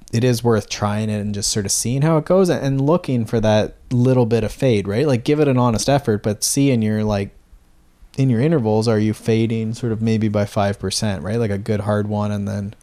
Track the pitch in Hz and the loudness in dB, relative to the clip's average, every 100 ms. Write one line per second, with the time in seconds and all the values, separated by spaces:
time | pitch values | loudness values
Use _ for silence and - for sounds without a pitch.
0 | - 117 127 117 120 110 - - 104 107 | -6 0 0 2 2 0 0 -4 -2 -2
1 | 110 104 104 104 98 117 98 - 113 135 | -2 -4 -4 -4 -4 -4 -2 -4 -2 0
2 | 151 160 151 185 185 139 139 135 139 175 | 2 0 2 2 2 0 -2 0 0 0
3 | - 127 113 117 110 107 101 - - 123 | 0 -2 -2 0 2 2 0 -6 -4 0
4 | 123 127 117 113 104 - 135 107 95 104 | 4 4 2 0 -2 -2 0 2 0 0
5 | 151 123 123 147 147 127 123 110 - 139 | 0 0 0 2 2 2 2 2 0 0
6 | - 104 110 101 - - 139 123 107 107 | 2 0 0 -2 -2 0 2 2 0 0
7 | 107 101 98 - _ - _ _ _ _ | 0 0 -4 -10 _ -20 _ _ _ _
8 | - - 135 113 143 165 110 107 110 110 | -12 -2 2 2 2 2 2 2 2 2
9 | 107 104 - 110 113 113 110 113 123 107 | 0 0 0 0 0 -2 -4 -4 -4 -2
10 | 113 110 107 104 104 - 101 98 95 - | 0 0 0 0 -2 0 -2 -2 -4 -4
11 | 110 98 80 113 113 98 110 104 104 104 | -4 -4 -4 -4 -2 -4 -2 -2 0 -2
12 | 104 104 104 104 101 101 101 - | 0 -2 -2 -4 -4 -6 -8 -12